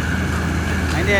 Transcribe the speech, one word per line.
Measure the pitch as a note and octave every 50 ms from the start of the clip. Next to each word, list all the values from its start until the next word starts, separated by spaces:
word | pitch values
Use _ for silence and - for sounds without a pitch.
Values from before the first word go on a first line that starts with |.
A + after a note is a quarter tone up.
| - - - - - - - - - - - - - - - - - - -
അതിൻ്റെ | - - G#3 G3+